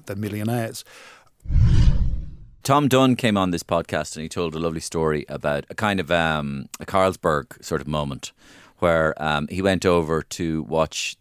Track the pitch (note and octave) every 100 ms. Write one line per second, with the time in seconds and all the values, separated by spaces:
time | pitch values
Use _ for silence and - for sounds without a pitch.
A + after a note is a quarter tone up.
0 | - G2+ G#2 G#2 G#2+ A#2+ A2+ - - -
1 | - - _ _ - - - - - -
2 | - - - - - - - C#3+ C#3 C3
3 | C3 A#2+ A2+ G2+ F#2 E2+ - E2+ - D#2
4 | D2+ D#2 D#2+ G2 E2+ D#2+ E2 D#2+ - E2+
5 | D#2 D2+ - C#2 D2 C#2+ - - G#2 G2
6 | D#2 F2 D#2+ D#2 C#2+ C#2 - - - G2
7 | F#2+ F2 F2 D2+ B1+ - - D#2 C2+ D2+
8 | C#2+ B1+ - - - - - _ F2+ E2
9 | D#2 - D#2 D2+ D2 F#2 F#2+ F#2 F#2 F2
10 | D#2 D#2+ - - E2 D#2+ A#1 D#2+ D#2 -
11 | - -